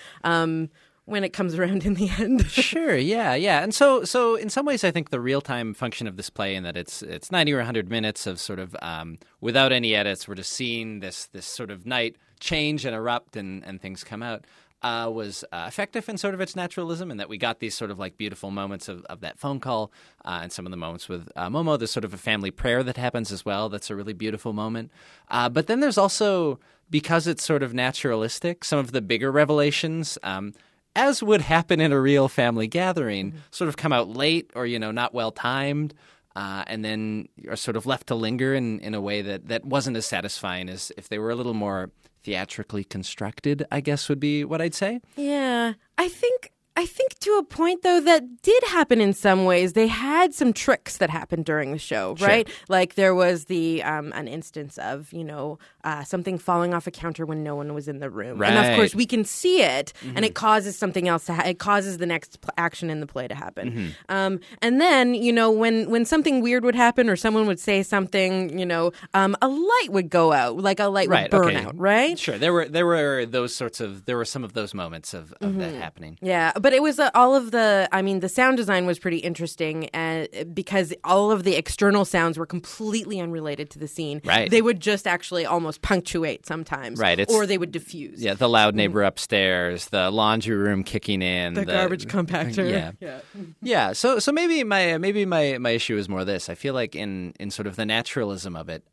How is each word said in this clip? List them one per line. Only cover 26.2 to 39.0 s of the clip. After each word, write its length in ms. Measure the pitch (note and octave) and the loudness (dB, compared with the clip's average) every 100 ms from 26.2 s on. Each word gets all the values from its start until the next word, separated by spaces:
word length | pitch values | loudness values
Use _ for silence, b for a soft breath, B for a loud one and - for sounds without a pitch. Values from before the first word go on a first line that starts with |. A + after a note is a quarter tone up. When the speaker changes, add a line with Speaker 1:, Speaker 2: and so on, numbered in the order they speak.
| G#3 F#3 D#3+ C3 b b _ | 2 2 0 -2 b b _
Speaker 2:
because 340 | D3+ - E3 D#3+ | -4 2 2 2
it's 180 | D#3+ | -2
sort 200 | - D3 | 0 0
of 100 | C3+ | 0
naturalistic, 880 | A#2+ B2+ B2 C#3 A2+ A2 - F3 E3+ | 0 -2 0 -2 0 -2 -4 -6 -6
some 140 | - D3 | -2 -2
of 140 | B2+ | 0
the 100 | B2+ | -4
bigger 300 | G2+ A2+ C3+ | 0 0 2
revelations, 880 | C#3+ D3 D3+ D3 C#3+ D#3+ D#3+ D#3 - | 2 4 4 2 0 -4 -4 -6 -8
um, 320 | F#2+ F#2+ G#2 b b b _ - | -8 -8 -8 b b b _ 0
as 260 | C#4 C#4+ | 2 2
would 200 | G#3+ G#3 | 4 2
happen 380 | C3+ E3 E3 E3 | 4 2 4 2
in 120 | D#3 | 4
a 80 | C#3 | 4
real 260 | C3+ C#3+ C3+ | 4 4 4
family 400 | - A#2+ A#2 A2 | 2 2 0 -2
gathering, 600 | E3 F#3 E3 A#2+ G2 G2 | 0 0 0 -2 -2 -6
Speaker 1:
Mm-hmm. 80 | D#3 B | -8 B
Speaker 2:
sort 160 | - E3+ | -6 -4
of 100 | - | -2
come 160 | D#3+ | 0
out 160 | B2+ G2 | 2 0
late 400 | A#2+ D3 E3 - A#2+ | -2 0 0 -2 -6
or, 100 | A#2+ | -4
you 140 | A#2+ | -2
know, 100 | A2 | -4
not 220 | A2+ A#2+ | -2 -2
well 180 | A#2+ A2+ | -2 -4
timed, 600 | - B2 C3 C#3 D3 D3+ b b b b F#2+ | -2 -2 -2 -2 -2 -4 b b b b -12
uh, 280 | G2 G2 - | -8 -8 -8
and 180 | A2 | -8
then 460 | G#2+ G#2+ A2 G#2+ - - - | -6 -6 -6 -6 -10 -16 -12
are 80 | A2 | -8
sort 220 | - A2 | -6 -4
of 80 | A#2 | -4
left 220 | B2+ - | -4 -4
to 80 | A#2 | -4
linger 400 | A2 B2 C3 C3+ | -2 -2 0 0
in, 240 | A#2+ A2 | -2 -6
in 160 | G#2 | -6
a 40 | |
way 220 | G#2+ | -6